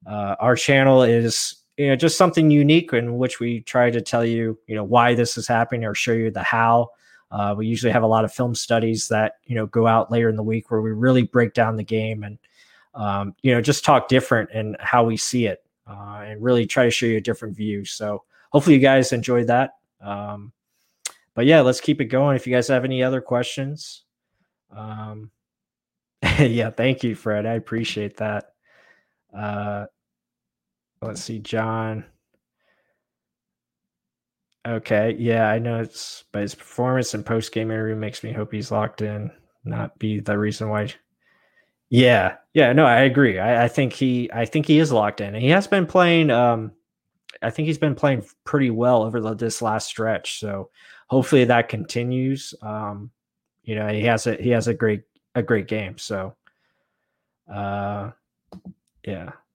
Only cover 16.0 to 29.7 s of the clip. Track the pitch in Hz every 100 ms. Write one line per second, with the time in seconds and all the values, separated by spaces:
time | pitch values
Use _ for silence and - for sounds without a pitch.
16 | 101 104 104 107 117 123 110 - 123 113
17 | 120 110 104 113 113 95 107 101 98 -
18 | 107 104 _ _ _ 147 139 143 135 135
19 | 127 123 113 123 117 120 131 _ _ _
20 | 101 101 104 104 104 _ _ _ _ _
21 | - _ _ - 127 160 127 127 - 139
22 | 117 127 143 135 127 123 117 131 131 131
23 | 127 131 127 123 123 - 135 151 - -
24 | _ _ _ _ _ _ _ 104 110 110
25 | 107 107 107 _ _ _ _ _ _ _
26 | _ _ - - 143 117 110 - 127 131
27 | 120 104 - 104 107 117 110 113 113 -
28 | 104 - 101 104 - _ _ _ _ _
29 | _ _ _ 95 104 104 104